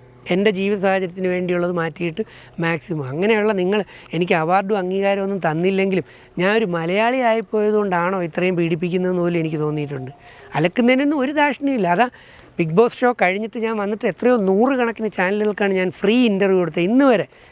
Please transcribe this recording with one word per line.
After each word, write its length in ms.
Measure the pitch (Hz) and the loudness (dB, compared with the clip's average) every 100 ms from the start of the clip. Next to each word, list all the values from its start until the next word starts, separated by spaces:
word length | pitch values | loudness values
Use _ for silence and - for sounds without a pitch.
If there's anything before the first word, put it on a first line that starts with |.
| - - - | -20 -18 -4
എൻ്റെ 220 | 180 208 | -2 -2
ജീവിത 300 | 185 196 208 | -2 -2 0
സാഹചര്യത്തിന് 460 | 190 190 185 185 185 | 0 0 -2 -4 -4
വേണ്ടിയുള്ളത് 440 | 180 180 175 175 | -2 -2 -2 -2
മാറ്റിയിട്ട് 520 | 175 165 156 175 160 214 - - - | -2 -4 -4 -6 -6 -10 -12 -16 -6
മാക്സിമം. 480 | 170 165 - 156 131 | -4 -4 -6 -6 -6
അങ്ങനെയുള്ള 460 | 147 208 214 214 | -2 2 2 2
നിങ്ങൾ 300 | 196 180 208 - - - | 0 0 0 -2 -10 -8
എനിക്ക് 200 | 165 180 | -4 0
അവാർഡും 440 | 175 160 190 196 208 | 0 2 0 2 -2
അംഗീകാരമൊന്നും 600 | 180 196 196 196 196 196 | -2 0 0 0 -2 -2
തന്നില്ലെങ്കിലും 640 | 165 156 185 190 196 190 - - - - | -2 0 0 2 0 0 -4 -12 -12 -2
ഞാൻ 200 | 190 220 | 0 2
ഒരു 80 | 208 | 0
മലയാളി 520 | 170 165 196 226 262 | -2 -2 0 0 2
ആയിപ്പോയതുകൊണ്ടാണോ 1080 | 233 220 190 214 208 214 208 175 175 190 | 0 0 -2 -2 0 0 0 0 0 -2
ഇത്രയും 320 | 170 175 180 175 | -4 -2 0 0
പീഡിപ്പിക്കുന്നതെന്ന് 640 | 165 170 175 185 185 180 | 0 0 -2 -2 0 0
പോലും 180 | 175 165 | 0 0
എനിക്ക് 200 | 160 156 | -2 -2
തോന്നിയിട്ടുണ്ട്. 520 | 151 151 143 139 131 - - - - 143 | -2 -4 -6 -8 -10 -16 -20 -20 -8 -2
അലക്കുന്നതിനൊന്നും 640 | 175 262 240 262 285 302 | 0 2 2 2 2 0
ഒരു 120 | 262 | -2
ദാക്ഷിണ്യമില്ല. 560 | 302 294 - 277 254 170 | 0 0 0 -2 0 0
അതാ 220 | 175 262 - - - - - | 2 0 -2 -20 -20 -12 -4
ബിഗ് 120 | 165 | 0
ബോസ് 260 | 170 233 - | 4 2 2
ഷോ 140 | 247 240 | 0 2
കഴിഞ്ഞിട്ട് 380 | 180 196 220 233 | 0 0 -4 -6
ഞാൻ 180 | 220 220 | -4 -2
വന്നിട്ട് 280 | 202 214 214 | -4 -2 -4
എത്രയോ 300 | - 247 247 | 0 2 2
നൂറുകണക്കിന് 720 | 190 190 254 262 233 226 220 | 4 4 2 2 -2 -2 -6
ചാനലുകൾക്കാണ് 640 | - 180 208 214 196 202 | -2 -2 0 -2 0 0
ഞാൻ 180 | 185 185 | 0 -2
ഫ്രീ 340 | - 202 240 240 | -2 2 4 4
ഇൻ്റർവ്യൂ 340 | 190 196 185 | 2 2 2
കൊടുത്തത്. 240 | 170 170 | 0 0
ഇന്ന് 220 | 175 254 277 | 2 4 4
വരെ 220 | 208 - - - | 4 0 -10 -20